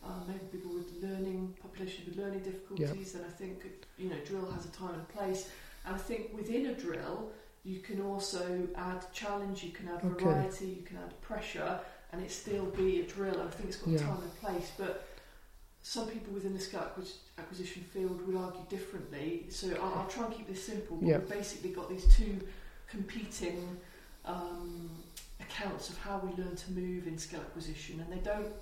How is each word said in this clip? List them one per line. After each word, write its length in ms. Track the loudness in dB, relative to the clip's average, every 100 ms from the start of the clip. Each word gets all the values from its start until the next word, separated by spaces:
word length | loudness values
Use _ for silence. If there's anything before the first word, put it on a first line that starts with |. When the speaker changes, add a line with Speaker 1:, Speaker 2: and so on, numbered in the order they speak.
Speaker 1:
um, 200 | -6 -6 -4
maybe 140 | -6 -4
people 220 | -6 -4
with 260 | -4 -4 -4
learning, 540 | -4 0 0 0 -2 -6
population 420 | -12 -8 -6 -6 -8
with 80 | -4
learning 240 | -2 -2
difficulties, 720 | -4 -6 -6 0 2 2 -4
Speaker 2:
Yeah. 60 | -6
Speaker 1:
then 80 | -8
I 20 |
think, 320 | -6 -8 -8 -10 -14 -16 -6
you 100 | -4
know, 80 | -4
drill 260 | -4 -4 -2
has 140 | -4
a 60 | -8
time 240 | -8 -6
and 80 | -6
a 100 | -8
place. 360 | -2 0 0 -4 -12 -14 -12
And 100 | -6
I 40 | -4
think 340 | -2 -4 -4
within 320 | -6 0 2 2
a 80 |
drill, 560 | 0 -2 -2 -4 -4 -6 -10 -18 -14
you 140 | -6 -6
can 200 | -4 -2
also 680 | 0 0 -2 -2 0 0 0
add 320 | 0 -2 -2 -4
challenge, 500 | -6 -2 0 0 -2
you 80 | -6
can 160 | -6 -6
add 160 | 0
Speaker 2:
Okay. 200 | 0 4
Speaker 1:
variety, 420 | 6 6 4 0 -4
you 160 | -4
can 140 | -8 -10
add 240 | -10 -10
pressure, 580 | -6 -6 -4 -2 -2 -2 -4 -14 -10
and 100 | -6
it 120 | -4
still 320 | -6 -2 0 0
be 340 | 4 6 6
a 40 |
drill. 340 | 2 0 0 2
And 100 | 0
I 40 |
think 160 | -2 -4
it's 100 | 0
got 120 | 4
Speaker 2:
Yeah. 80 | 4
Speaker 1:
a 20 |
time 200 | 4 0
and 180 | -2 -4
place, 320 | -2 -2 -2 -2
but 300 | -2 -2 -6 -14 -16 -20 -20 -20 -20 -16
some 260 | -6 -2 -2
people 240 | -4 -4
within 180 | -2 -2
the 60 | -2
skill 200 | -2 -4
acquis-, 380 | -4 -6 -8 -10 -14 -12
acquisition 440 | -10 -6 -6 -6 -6
field 340 | 0 0 2 0
would 100 | 2
argue 260 | 0 -4 -6
differently. 760 | -4 -4 -6 -6 -2 0 -2 -4
So 180 | -4 0 2
I'll, 200 | 2 0
I'll 80 | -2
try 160 | 0 -2
and 80 |
keep 140 | -2 -6
this 160 | -6
simple, 320 | -4 -4 -2 2
but 100 | 6
Speaker 2:
Yeah. 100 | 6
Speaker 1:
we've 100 | 4
basically 420 | -4 -4 -4 -4
got 180 | -4 -4
these 180 | 8 12 12
two 240 | 12 2 -2 -8 -12 -14 -10
competing, 880 | -4 -4 -2 -4 -2 -2 -2 -4 -6 -10 -16 -16 -12
um, 680 | -4 -4 -2 -4 -6 -6 -8 -10 -12 -14 -12 -12
accounts 480 | -8 -4 -2 -2 -6
of 80 | -6
how 200 | -2 -2
we 60 | 0 -2
learn 120 | -2 -4
to 160 | -4
move 340 | -2 0 0 -2
in 120 | -4
skill 220 | -6 -6
acquisition, 600 | -8 -8 -6 -6 -6 -6
and 120 | -4
they 100 | -2
don't 280 | 0 0 0 -6